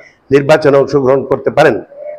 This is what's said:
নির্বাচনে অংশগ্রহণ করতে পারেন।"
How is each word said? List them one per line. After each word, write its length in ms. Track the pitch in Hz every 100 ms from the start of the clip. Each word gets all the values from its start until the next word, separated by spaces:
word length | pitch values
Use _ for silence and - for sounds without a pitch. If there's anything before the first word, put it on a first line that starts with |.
| - _ -
নির্বাচনে 480 | 143 135 156 147 139
অংশগ্রহণ 460 | 131 143 127 135
করতে 260 | 110 135 139
পারেন।" 300 | 113 160 110 - - -